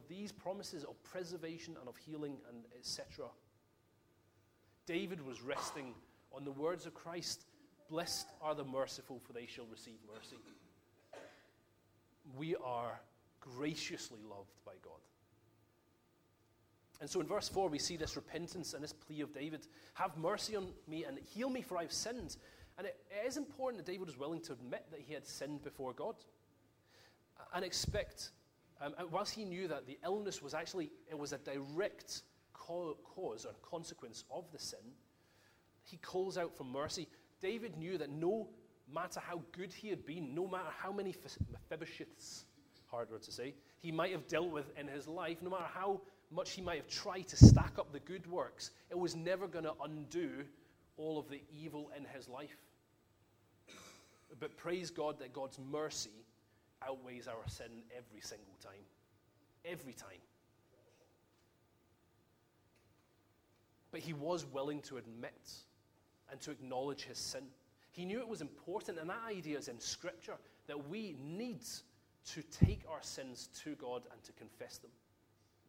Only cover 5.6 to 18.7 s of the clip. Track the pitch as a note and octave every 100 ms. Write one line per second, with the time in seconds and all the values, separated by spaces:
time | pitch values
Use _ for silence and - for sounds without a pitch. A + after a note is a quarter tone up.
5.6 | - D3+ C3 A2+ - - - C3 C#3+ C3+
6.6 | D#3 F3 E3 - E3+ E3+ - - - -
7.6 | - - - D#3+ E3+ - - - D#3 D3
8.6 | C3+ C3 B2+ - - B2 - A#2+ A#2+ -
9.6 | A2+ A2+ B2 G#2+ G#2 A2 - A#2+ - -
10.6 | - - - - - - - - - -
11.6 | - - - - - - D3+ C3 D#3+ E3+
12.6 | B2+ A#2+ A#2+ A2+ - - - - C3+ B2
13.6 | D3+ D#3 - F3 - A2+ G#2+ G2+ G2 -
14.6 | G2+ F#2 F2 D#2+ - _ - - - -
15.6 | - _ _ _ _ _ _ _ - _
16.6 | - _ - - D3 F#3 D#3 G3 - F#3+
17.6 | F#3+ C#3+ - E3+ D3+ - - E3 E3+ F#3+
18.6 | D3+